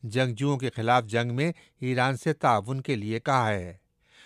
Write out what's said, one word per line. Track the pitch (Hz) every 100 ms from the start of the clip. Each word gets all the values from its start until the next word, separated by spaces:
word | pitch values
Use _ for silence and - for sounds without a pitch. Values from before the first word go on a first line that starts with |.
جنگجوؤں | 117 117 131 110 139 139
کے | 127 -
خلاف | 113 123 110
جنگ | 117 120 120
میں | 165 - - -
ایران | 127 127 127 131
سے | 160
تعاون | 151 143 110 110 135
کے | 131 120
لیے | 107 113
کہا | 143 135 110
ہے۔ | 101 87 87 _ _ _ _